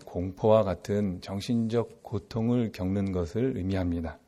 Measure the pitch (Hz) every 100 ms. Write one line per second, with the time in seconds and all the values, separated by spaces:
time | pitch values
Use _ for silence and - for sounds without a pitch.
0 | - - 92 - 110 110 98 87 - 104
1 | 104 90 - 98 - 120 113 117 107 -
2 | - 104 - 123 113 123 110 - 92 98
3 | 98 90 85 110 131 101 90 95 87 85
4 | 82 -